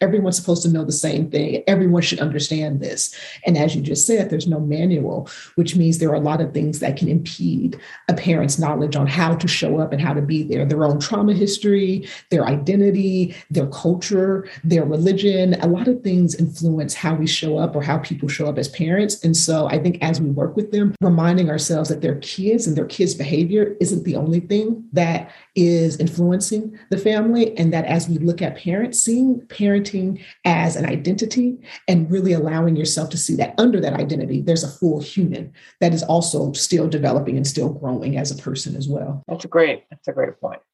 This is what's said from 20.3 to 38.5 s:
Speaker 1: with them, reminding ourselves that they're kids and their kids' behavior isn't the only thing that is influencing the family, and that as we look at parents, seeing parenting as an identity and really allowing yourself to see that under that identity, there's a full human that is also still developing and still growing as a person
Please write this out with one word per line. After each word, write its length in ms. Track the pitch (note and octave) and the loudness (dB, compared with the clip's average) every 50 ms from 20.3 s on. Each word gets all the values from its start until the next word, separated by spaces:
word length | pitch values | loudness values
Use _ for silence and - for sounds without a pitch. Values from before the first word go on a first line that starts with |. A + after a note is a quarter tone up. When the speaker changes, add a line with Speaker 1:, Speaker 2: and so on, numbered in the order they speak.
| C#3 C#3 C#3+ E3 - | 0 0 -2 -2 -2
Speaker 1:
with 160 | G#3+ G#3 - | -4 -4 -2
them, 240 | G#3 G#3 G3+ G3 G3+ - | 0 2 2 0 0 2
reminding 480 | F#3+ F3+ F3 E3 E3 E3+ F3+ F#3 F3+ D#3 | 2 4 4 4 4 4 4 4 2 0
ourselves 400 | D3+ D#3 - - E3+ D#3 D#3 D#3+ | 0 -2 -2 -2 -2 -2 0 -2
that 100 | D#3 - | -2 -2
they're 160 | - E3 D3 C#3+ | -2 -2 -2 -4
kids 460 | - - - - F#3+ G#3 A3+ A#3 - | -6 -10 -8 -2 0 2 2 2 0
and 120 | E3+ D3+ | 0 -2
their 80 | D3+ - | -2 -2
kids' 280 | - - - F#3+ F3+ - | -4 -2 -2 -2 0 0
behavior 640 | - D3 C#3 E3 D3+ E3+ E3+ G3+ G#3+ G#3 G#3 - - | -4 -4 -2 0 0 0 2 2 2 2 0 0 -2
isn't 240 | F3+ - F#3+ - - | -2 0 0 -2 -2
the 100 | F#3 - | -2 -2
only 240 | - D3+ D#3+ E3 F3 | -2 0 0 0 0
thing 480 | E3+ - G3+ G#3 A3 A3 A3+ - - - - | 0 0 -2 0 0 -2 -4 -6 -8 -4 0
that 360 | F#3 E3+ E3+ E3 - - - - - - _ _ | 0 0 0 0 -4 -6 -10 -18 -20 -20 _ _
is 440 | G3 F3 E3+ E3+ E3+ E3 D#3+ D#3+ | 2 4 4 4 4 2 0 0
influencing 800 | - E3 E3+ - E3+ F3 F3 F3+ F#3+ G#3 - A3 G#3+ G#3+ - - - - _ | 0 -2 -2 0 0 2 2 2 0 0 -2 -4 -4 -4 -6 -12 -16 -8 _
the 80 | G3 | -4
family, 600 | G3 - G#3+ G#3+ G#3+ A3 A3+ A#3 A#3+ A3+ A3 - | 0 0 2 2 2 2 2 4 4 2 2 2
and 160 | - E3+ E3 E3 | 2 2 2 2
that 100 | E3 E3 | 2 0
as 240 | - D#3 E3+ E3 | 0 0 0 0
we 100 | F3 E3+ D3+ | 0 0 0
look 220 | D#3 E3+ E3 - | 2 0 0 0
at 140 | F3+ C3+ C3+ | -2 -4 -6
parents, 480 | - - F3 F3 G3+ A#3 B3+ - - - | -6 -4 -2 -2 0 -2 -2 0 0 0
seeing 380 | A3+ A#3 B3 C4 C4 B3+ A#3+ - | 2 2 2 4 2 2 0 -4
parenting 760 | - - - G3+ G3+ G3+ G3+ G3+ - - F#3+ F#3 F#3+ F#3+ - - - - _ - | -10 -4 0 2 2 2 2 0 -2 -4 -4 -2 -2 -4 -6 -10 -16 -18 _ 0
as 320 | F#3 E3+ E3 E3 E3 D#3+ | 0 2 2 2 0 0
an 80 | D3+ C#3+ | -2 -2
identity 720 | - F3 - - E3+ G3 - A3+ G#3+ - B3 A#3+ B3 B3 - - - - - - - | -2 -2 -2 -2 -2 -2 0 -2 -2 0 0 0 0 -2 -4 -10 -18 -20 -6 0 2
and 200 | F#3 E3+ D#3+ D#3+ | 2 2 4 2
really 220 | F3+ G3 F#3 F#3+ | 0 0 2 2
allowing 460 | F3 D#3+ D3+ D#3 D#3+ D#3+ E3 E3+ E3 | 2 2 0 0 0 2 2 2 2
yourself 320 | D3+ D#3 - - D#3 D#3 - | 2 0 -2 -2 -2 -4 -4
to 80 | - | -4
see 180 | E3 - - - | -4 -2 -2 0
that 180 | - - - - | 0 -2 0 2
under 240 | - A3+ B3 G#3+ F#3 | 2 4 4 4 2
that 140 | D#3 C#3+ C#3 | 0 -2 -2
identity, 460 | D#3 D#3 C#3+ D#3 - - C3+ C3+ C#3+ | -2 -2 -2 -2 -4 -4 -2 -4 -2
there's 220 | C#3 E3+ E3 E3 E3 | 0 0 0 0 -2
a 80 | C#3+ | -4
full 300 | - - F#3 E3 D3+ D3+ | -4 0 0 0 0 0
human 500 | D3 - - G3 F3+ D3+ B2+ G#2+ - - - - - - _ _ | -4 -4 -2 0 0 0 -2 -6 -10 -14 -16 -20 -20 -20 _ _
that 120 | F3+ E3+ E3 | 0 2 2
is 100 | D#3+ E3 | 0 0
also 500 | - D#3+ E3+ E3+ - - D3 D3 C#3+ C#3+ | 0 0 0 0 0 -2 -2 -2 -4 -4
still 340 | - - - F3+ E3 D#3 | -4 -2 0 0 0 2
developing 480 | D#3+ D#3 D3 C#3+ C3 A#2+ D3 C#3 - C#3 | 0 0 0 0 0 0 0 0 -2 -2
and 100 | C3+ C3+ | -2 -2
still 220 | - - D#3 D3+ | -2 -2 -2 -2
growing 480 | - - - C#3+ B2+ B2+ - - C3 C#3+ | -2 -4 -6 -6 -6 -6 -4 -4 -4 -4
as 160 | C3 - C#3 | -4 -4 -6
a 100 | - - | -8 -8
person 360 | - - | -8 -8